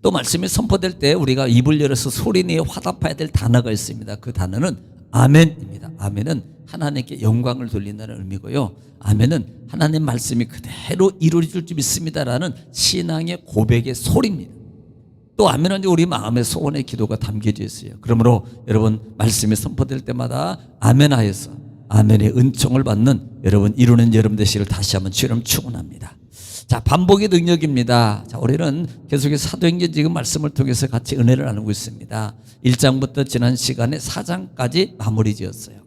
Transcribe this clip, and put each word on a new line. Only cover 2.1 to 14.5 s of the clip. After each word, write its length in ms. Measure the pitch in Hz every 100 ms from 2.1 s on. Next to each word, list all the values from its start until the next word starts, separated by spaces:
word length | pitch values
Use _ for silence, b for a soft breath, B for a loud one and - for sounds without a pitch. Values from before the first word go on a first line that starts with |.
| - - 185 180 165
화답해야 520 | 151 - - - 160 156
될 120 | 160
단어가 420 | - 113 120 120
있습니다. 440 | 107 - 120 107 104
그 140 | 123
단어는 440 | 101 92 101 175 - - - -
아멘입니다. 800 | 117 127 151 165 - - - - -
아멘은 460 | 101 104 110 127 - - -
하나님께 560 | - 147 143 123 139
영광을 460 | 107 113 123 127 117
돌린다는 480 | 101 101 104 110 113
의미고요. 560 | 95 98 101 139 117 - B B
아멘은 640 | 101 104 120 160 - - -
하나님 360 | - 156 156
말씀이 420 | 151 120 - 120 120
그대로 680 | - - - - 180 190 190
이루어질 460 | 160 170 165 185 170
줄 100 | 160
믿습니다라는 760 | 127 - 160 151 127 123 175 120 B
신앙의 720 | - - - 170 160 165 175 -
고백의 500 | 107 110 117 123 120
소리입니다. 580 | - 240 220 165 -